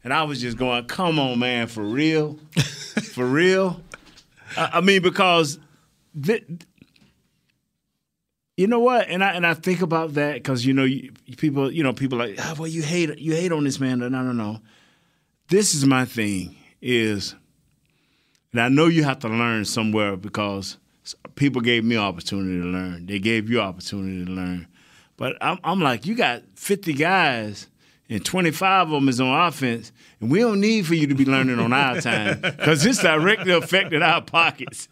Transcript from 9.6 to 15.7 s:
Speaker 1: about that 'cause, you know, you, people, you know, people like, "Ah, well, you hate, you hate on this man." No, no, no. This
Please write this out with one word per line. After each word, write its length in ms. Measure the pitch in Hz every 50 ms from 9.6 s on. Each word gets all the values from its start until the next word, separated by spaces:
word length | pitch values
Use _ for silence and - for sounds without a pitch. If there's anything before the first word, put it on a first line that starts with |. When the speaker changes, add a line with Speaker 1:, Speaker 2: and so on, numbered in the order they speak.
| - 185 185 165
Speaker 1:
about 320 | 185 160 165 160 165 156 143
that 280 | 147 147 147 147 123 -
'cause, 200 | 143 131 120 117
you 80 | 135 135
know, 100 | 135 135
you, 280 | 131 135 135 - - - - _ - 123
people, 340 | - - 156 135 139 135 131
you 120 | 156 165 151
know, 100 | 131 113
people 240 | - 139 131 131
like, 180 | 117 120 110 98 -
"Ah, 140 | - 151 160
well, 100 | 147 160
you 160 | 160 160 165 156
hate, 340 | 143 175 180 170 151 147
you 160 | - 147 160 156
hate 180 | 165 180 185
on 120 | 165 151 147
this 160 | 139 131 135
man." 200 | 135 131 127 123
No, 100 | 123 123
no, 220 | 135 131 127 127
no. 280 | 123 117 107 104 110 107 _ _ _ _ _ _ _ _ _ _ _ _ _ _ _ _ _
This 260 | - 160 202 208 -